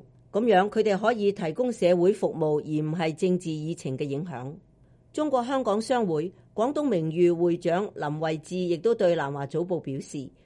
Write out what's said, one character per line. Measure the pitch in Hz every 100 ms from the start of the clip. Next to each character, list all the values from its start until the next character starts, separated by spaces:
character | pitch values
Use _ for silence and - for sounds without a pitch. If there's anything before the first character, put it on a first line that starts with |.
| - _ _
咁 | 196 240
樣 | 185 202
佢 | 220
哋 | 220 190
可 | 214
以 | 240 202
提 | 202 170
供 | 196 254
社 | 226 175
會 | 180 180
服 | 208 180
務， | 156 156 151
而 | 151 151
唔 | 151 170
係 | 160
政 | 143 185 180
治 | 165
議 | 156 156 160
程 | 147 131
嘅 |
影 | 147 139
響。 | 175 127 131 165 _ _ _ _ _
中 | - 302
國 | 262
香 | 240 269
港 | 247 202
商 | 220 247 208
會 | 151 175 - _
廣 | - 247
東 | 302
名 | 294 185 160
譽 | 160 175
會 | 170 175 170
長 | 170 175 202 -
林 | 147 151
惠 | 160 160
智 | - 180
亦 | 180 165
都 | 226
對 | 233 185
南 | 165 139
華 | 143
早 | 139 160
報 | 180 165
表 | - 139
示， | - 151 127 -